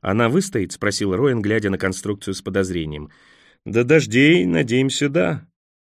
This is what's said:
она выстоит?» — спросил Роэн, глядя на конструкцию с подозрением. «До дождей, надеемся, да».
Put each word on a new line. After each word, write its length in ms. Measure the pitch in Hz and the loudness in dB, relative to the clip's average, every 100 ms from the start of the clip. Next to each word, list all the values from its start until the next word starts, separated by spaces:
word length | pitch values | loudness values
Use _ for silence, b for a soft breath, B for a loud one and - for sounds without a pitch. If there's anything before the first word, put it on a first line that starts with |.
она 260 | - 104 117 | 0 2 2
выстоит?» — 440 | 160 196 117 92 | 2 0 -2 -4
спросил 420 | - 104 98 101 92 | -4 -4 -2 -2 0
Роэн, 260 | 139 120 | 0 0
глядя 280 | 101 110 104 | 0 0 0
на 80 | 95 | -2
конструкцию 560 | 95 90 101 104 - | -2 -4 -6 -6 -6
с 80 | 95 | -8
подозрением. 680 | - 98 92 87 78 73 76 b b b b b - | -4 -2 -2 -2 -4 -8 -12 b b b b b -4
«До 180 | 107 | 0
дождей, 640 | 123 156 110 117 147 175 180 | 4 2 4 4 6 4 2
надеемся, 600 | 170 123 123 135 - 147 | 0 2 0 0 0 -2
да». 400 | 156 180 156 - _ _ _ _ | 0 -2 -4 -10 _ _ _ _